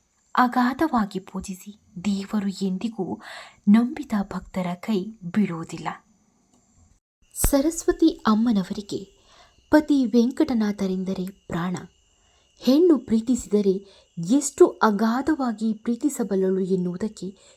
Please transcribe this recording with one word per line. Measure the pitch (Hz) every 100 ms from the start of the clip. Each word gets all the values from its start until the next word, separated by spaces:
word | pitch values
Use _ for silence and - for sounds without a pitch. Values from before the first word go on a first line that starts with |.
| _ _ _ -
ಅಗಾಧವಾಗಿ | 247 247 247 - 320 240 196 185
ಪೂಜಿಸಿ. | - 190 185 185 208 - _ 180 208
ದೇವರು | 196 196 214 196 190 196
ಎಂದಿಗೂ | 185 233 208 175 220 - - - - 202
ನಂಬಿದ | 220 240 302 - 208
ಭಕ್ತರ | 190 180 - 190 175
ಕೈ | 180 - 202 214 -
ಬಿಡುವುದಿಲ್ಲ. | 170 214 180 165 165 160 151 - _ _ _ _ _ _ _ _ _ _ _ _ _
ಸರಸ್ವತಿ | - - 277 302 330 - 339 330
ಅಮ್ಮನವರಿಗೆ | - 220 214 240 202 180 208 208 - 190 _ _ _ _ _ _
ಪತಿ | 302 302 277 240
ವೆಂಕಟನಾಥರೆಂದರೆ | 233 233 277 311 233 208 202 190 185 185 190 185 - -
ಪ್ರಾಣ. | 175 180 175 - _ _ _ _ _ _ _
ಹೆಣ್ಣು | 240 285 359 269
ಪ್ರೀತಿಸಿದರೆ | - 226 226 247 - 208 196 185 - - _ - 170
ಎಷ್ಟು | 277 269 - 349
ಅಗಾಧವಾಗಿ | - 220 202 226 247 285 302 254 208 220
ಪ್ರೀತಿಸಬಲ್ಲಳು | 220 - 233 294 - 202 190 190 190
ಎನ್ನುವುದಕ್ಕೆ | 185 185 180 180 220 - 185 - _